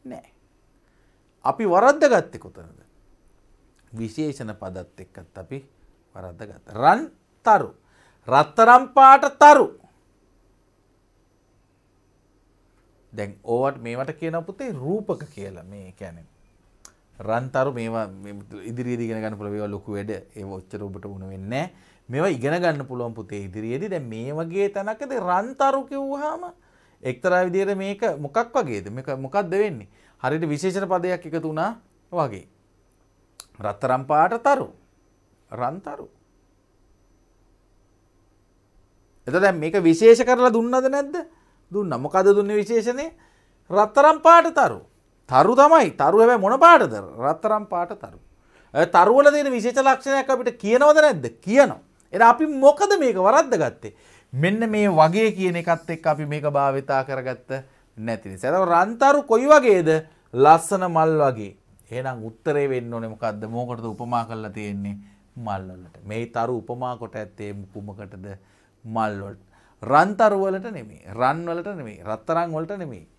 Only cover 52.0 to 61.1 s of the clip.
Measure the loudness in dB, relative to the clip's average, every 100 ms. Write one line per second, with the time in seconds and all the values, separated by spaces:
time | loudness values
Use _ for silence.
52 | _ 4 4 6 0 4 4 4 2 2
53 | 2 2 2 4 2 0 -2 -6 -20 -20
54 | _ _ _ -4 -2 -2 -2 0 0 4
55 | 4 4 0 0 -4 -4 -2 -4 -4 -6
56 | -4 -4 -4 -6 -4 0 0 -2 -4 -4
57 | -4 -8 -8 -12 _ -12 -12 _ _ -14
58 | -10 -10 -10 -10 -4 -2 0 2 0 2
59 | 2 2 2 0 6 6 6 2 2 -2
60 | -4 _ _ 2 6 6 4 -4 -2 0
61 | 0